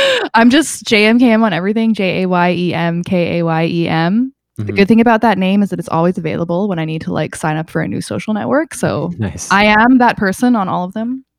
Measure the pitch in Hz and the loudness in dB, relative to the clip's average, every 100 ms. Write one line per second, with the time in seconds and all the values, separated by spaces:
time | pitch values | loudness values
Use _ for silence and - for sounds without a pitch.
0 | 554 508 370 233 240 277 285 - - 214 | 2 0 0 2 4 4 0 -6 -2 2
1 | 214 233 247 220 226 165 190 214 226 214 | 4 4 4 4 2 0 -2 0 0 0
2 | 190 175 185 180 180 175 175 165 170 170 | 0 -2 0 2 2 2 -2 -2 -2 -2
3 | 175 185 170 170 165 160 165 170 170 160 | -2 0 0 0 0 0 0 0 0 0
4 | 170 214 262 - _ - 107 196 196 226 | 2 0 -2 -6 _ -10 -4 0 4 4
5 | 233 226 233 185 190 202 202 175 - 165 | 4 4 2 2 0 0 0 -4 -4 0
6 | 170 185 160 - 170 175 208 170 156 160 | 0 0 -4 -6 -4 -4 -2 -4 -6 -6
7 | 170 160 156 - 156 156 160 165 160 - | -6 -6 -6 -6 -4 -4 -4 -6 -6 -6
8 | - 196 - 208 220 262 330 - 170 123 | -6 -8 -6 -6 -2 -2 -4 -4 -4 -2
9 | 160 175 202 - - 196 208 208 240 262 | -4 -6 -6 -6 -2 2 4 4 4 4
10 | 240 - 196 190 247 233 185 170 180 214 | 4 2 -2 0 0 0 -2 -4 -6 -6
11 | 233 262 - | -8 -8 -12